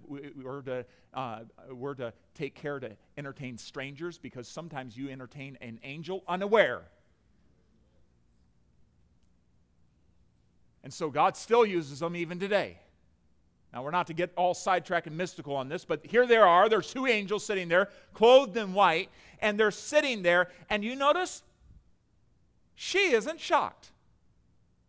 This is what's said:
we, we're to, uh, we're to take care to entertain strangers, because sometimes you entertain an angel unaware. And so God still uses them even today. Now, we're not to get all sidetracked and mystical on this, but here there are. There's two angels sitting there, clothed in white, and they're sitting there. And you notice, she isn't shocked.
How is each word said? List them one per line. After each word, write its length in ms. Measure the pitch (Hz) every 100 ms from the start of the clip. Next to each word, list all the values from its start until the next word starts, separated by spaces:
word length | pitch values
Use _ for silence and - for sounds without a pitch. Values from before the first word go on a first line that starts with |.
| 113
we, 240 | 143 139 139
we're 200 | 127 143
to, 240 | 131 127 120 _ _
uh, 260 | 131 127 110 117 - 131
we're 240 | 123 139 131
to 180 | 117 - _
take 220 | - 139 -
care 240 | 147 143
to 120 | 123 101 _ -
entertain 400 | 139 131 131 117
strangers, 600 | - 143 135 139 175 165
because 300 | 131 127 120
sometimes 480 | 165 170 143 127 110
you 140 | 139
entertain 480 | 131 127 - 139 131
an 180 | 120 113
angel 400 | 135 147 156 190 -
unaware. 560 | 185 202 220 143 104 - _ _ _ _ _ _ _ _ _ _ _ _ _ _ _ _ _ _ _ _ _ _ _ _ _ _ _ _ _ _ _ _ _ _ _ _ _ _ _
And 100 | 143
so 160 | - 160
God 260 | 131 185 -
still 300 | - 233 220
uses 340 | 175 139 139
them 160 | 170 175
even 240 | 165 175
today. 400 | 196 202 110 85 _ _ _ _ _ _ _ _ _
Now, 100 | 120
we're 80 | 139
not 160 | 175 170
to 60 |
get 180 | 165 175 -
all 160 | 180
sidetracked 540 | 170 202 180 160 175 165
and 100 | 156
mystical 360 | 180 - 143
on 140 | 139 131
this, 160 | 165
but 220 | - 156 -
here 200 | 226 247
there 220 | 226 190
are. 220 | 175 220
There's 240 | 214 -
two 120 | 269 262
angels 400 | 214 190 208 -
sitting 220 | 190 175
there, 220 | 175 196 - -
clothed 420 | - 226 262 254 220
in 180 | 196
white, 360 | 190 185 165 - - - -
and 200 | 214 208
they're 120 | 214
sitting 500 | - - 302 285 220
there. 280 | 175 180 175 - -
And 160 | 208 214
you 100 | 262
notice, 480 | 277 330 359 - - _ - - _ _ _ _ _ _ _ _ _ -
she 360 | - 370 381
isn't 300 | 226 226 330
shocked. 500 | - 302 143 - - _ _ _ _ _ _ _ _ _